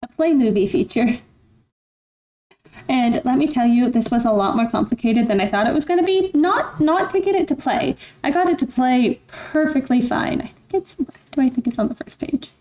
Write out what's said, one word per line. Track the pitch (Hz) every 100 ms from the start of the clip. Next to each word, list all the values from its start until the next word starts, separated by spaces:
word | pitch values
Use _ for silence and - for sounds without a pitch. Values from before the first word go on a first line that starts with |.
The | 247
Play | - 320
Movie | 302 233 202 196
feature. | - - - 233 - - _ _ _ _ _ _ _ _ _ _ _ _ _ - - -
And | 262 240 240
let | 254 262
me | 311
tell | 254 240
you, | 240 247
this | 233 226
was | 240
a | 233
lot | 214 196 226
more | 233
complicated | 214 208 240 233 226 240
than | 196
I | 202
thought | 202 220
it |
was | 302
gonna | 294 349
be. | 359 381 381
Not, | 294 339 466 587 -
not | 302 349 359
to | 392
get | 370
it | 381 -
to |
play. | 277 - 208 - - - -
I | -
got | 311 359
it | 339
to | 247
play | - 254 254 226 - _
perfectly | - - 311 311 285 262 247
fine. | - - - -
I | -
think | - _ 392
it's, | -
do | - 277 - _ -
I | 262
think | 254 240
it's | 233
on | 214
the |
first | 240 - -
page? | - 277 - _